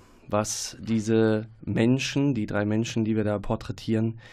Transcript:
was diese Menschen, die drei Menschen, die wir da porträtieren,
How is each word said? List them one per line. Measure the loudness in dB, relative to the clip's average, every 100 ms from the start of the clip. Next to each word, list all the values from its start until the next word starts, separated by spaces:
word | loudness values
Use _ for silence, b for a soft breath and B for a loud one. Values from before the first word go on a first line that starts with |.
| B B B
was | -2 -2 -4 -10 -10
diese | -2 -2 2 4 4 2 -2 -12
Menschen, | -4 2 4 2 0 0 2
die | 0 0
drei | 0 0
Menschen, | 0 0 -2 0
die | 0
wir |
da | 0 -2
porträtieren, | -2 -4 -4 -8 -2 0 0 -2 B